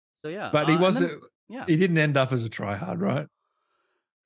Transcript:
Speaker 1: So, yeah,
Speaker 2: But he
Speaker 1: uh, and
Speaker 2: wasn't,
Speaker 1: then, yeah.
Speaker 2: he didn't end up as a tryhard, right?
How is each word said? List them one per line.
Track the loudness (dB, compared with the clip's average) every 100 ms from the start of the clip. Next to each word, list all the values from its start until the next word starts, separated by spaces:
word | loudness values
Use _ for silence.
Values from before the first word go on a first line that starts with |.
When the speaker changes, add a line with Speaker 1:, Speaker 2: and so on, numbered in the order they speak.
| _ _
Speaker 1:
So, | -12
yeah, | -10 -2
Speaker 2:
But | 0 2
he |
Speaker 1:
uh, | 4
and |
Speaker 2:
wasn't, | 4 2 0
Speaker 1:
then, | -4 -14 _ -18
yeah. | -10 0
Speaker 2:
he | 2
didn't | 4 4
end | 2 2
up | 2
as | 0
a | -4
tryhard, | -6 -6 -6 -6 -4
right? | -2 -2 -6 _ _ _ _ _ _ _ _ _